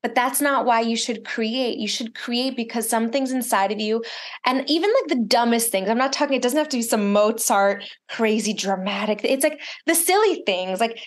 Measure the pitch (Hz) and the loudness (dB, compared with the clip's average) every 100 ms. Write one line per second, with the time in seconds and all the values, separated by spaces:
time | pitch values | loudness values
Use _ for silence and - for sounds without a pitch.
0 | 240 226 247 269 285 269 233 226 233 226 | 0 0 0 0 0 2 2 2 2 0
1 | - 220 - - 220 254 247 - 208 - | -2 -6 -6 -4 -2 -2 -2 -2 -4 -4
2 | 226 - - 240 262 247 226 240 226 233 | -6 -8 -4 -2 -2 -2 -4 -4 0 0
3 | 226 277 269 262 240 208 196 214 214 220 | 2 0 0 -2 0 2 2 0 -2 -2
4 | 226 - - - - 262 269 311 392 508 | -4 -12 -14 -4 -2 -2 0 0 2 2
5 | 349 254 214 240 233 233 226 190 190 226 | 2 -2 2 2 4 2 2 -2 0 0
6 | 269 269 285 262 247 285 302 254 226 226 | 0 0 0 0 0 0 0 -2 0 0
7 | 202 202 214 220 - 208 196 196 - - | 2 4 4 2 2 4 4 0 -8 -18
8 | _ - 226 220 208 202 190 190 190 196 | _ -2 2 2 0 -2 -2 -2 -2 -4
9 | 208 208 - 269 302 302 - - - 330 | -2 -2 0 2 2 -2 -12 -6 0 2
10 | - 381 440 - - 185 185 190 226 - | 4 4 4 2 -2 -2 -2 -2 -2 -4